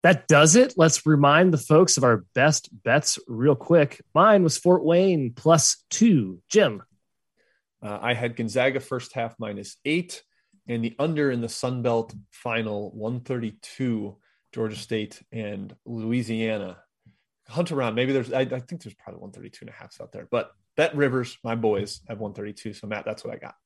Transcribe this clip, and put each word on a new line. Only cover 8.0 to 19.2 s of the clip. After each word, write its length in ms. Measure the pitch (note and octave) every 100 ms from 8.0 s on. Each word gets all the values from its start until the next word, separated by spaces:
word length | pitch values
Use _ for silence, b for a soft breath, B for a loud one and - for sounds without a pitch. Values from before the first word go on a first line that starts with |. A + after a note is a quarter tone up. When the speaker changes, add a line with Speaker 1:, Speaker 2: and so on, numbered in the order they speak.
Speaker 2:
I 120 | A#2
had 220 | A2+ A#2+
Gonzaga 460 | A#2 A2+ B2+ C3 C3+
first 320 | - B2 -
half 200 | B2+ A#2 -
minus 380 | A2 G2+ G#2 -
eight, 380 | C#3+ E3 F3 - _ _ _ _ -
and 160 | A#2
the 140 | A2+ -
under 320 | D3+ D3+ C#3
in 80 | A#2+
the 80 | A#2
Sun 340 | - B2+ B2+
Belt 320 | A#2+ A#2 A2+ - _
final, 600 | _ B2 A2+ A2 G#2 G#2+
one 300 | G#2+ G#2+ B2
thirty-two, 960 | B2 B2+ A2+ - - - C3 A2 G#2 F#2+ _ _ _
Georgia 240 | - A2
State 460 | G#2+ - A2 G#2 - _
and 420 | A2+ G#2 G#2 D3 -
Louisiana. 920 | - A2+ A2 B2 A2 A2+ A2+ G#2+ G2 F2+ _ _ _ _ _ _ _
Hunt 240 | A#2 F3
around. 240 | D3 A#2+
Maybe 160 | A2 C3
there's, 220 | C3+ B2
I, 80 | C3
I 180 | C3 B2+
think 240 | B2 E3+
there's 120 | G#2+
probably 260 | _ - F#2+